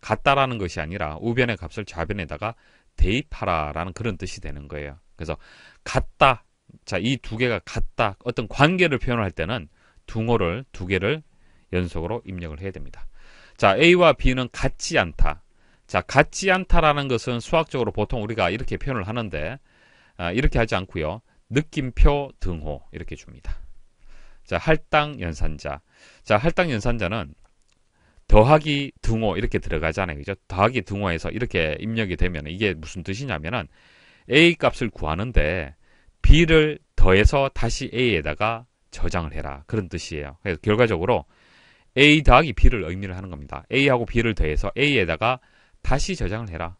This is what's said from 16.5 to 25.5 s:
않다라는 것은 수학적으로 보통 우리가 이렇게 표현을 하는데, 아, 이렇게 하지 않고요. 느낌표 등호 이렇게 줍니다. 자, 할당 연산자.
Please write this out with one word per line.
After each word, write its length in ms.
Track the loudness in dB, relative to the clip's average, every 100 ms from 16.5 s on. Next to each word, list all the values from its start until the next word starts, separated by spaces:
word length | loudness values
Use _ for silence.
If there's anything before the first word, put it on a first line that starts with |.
않다라는 560 | 0 4 4 4 2 0
것은 320 | -2 -2 -6
수학적으로 520 | -2 -2 0 -2 -2
보통 320 | -2 -4 -2
우리가 260 | -4 -2 0
이렇게 260 | 0 -4 -4
표현을 300 | -4 -4 -4
하는데, 520 | -6 -6 -6 -8 -10 _ _ _ _ _ _
아, 140 | -4
이렇게 280 | 2 2 2
하지 160 | 0 0
않고요. 460 | -4 -6 -4 -6 _ _ _
느낌표 840 | -4 -2 -6 -6 4 4 4 -4 -6
등호 440 | -6 -4 -6 -10 -12
이렇게 240 | -14 -12 -14
줍니다. 440 | -16 -12 -8 -8 -10 -16 -20 _ -20 -20 -20 -20
자, 140 | -8 -4
할당 600 | 0 0 2 0 0 -6
연산자. 640 | -8 -2 -2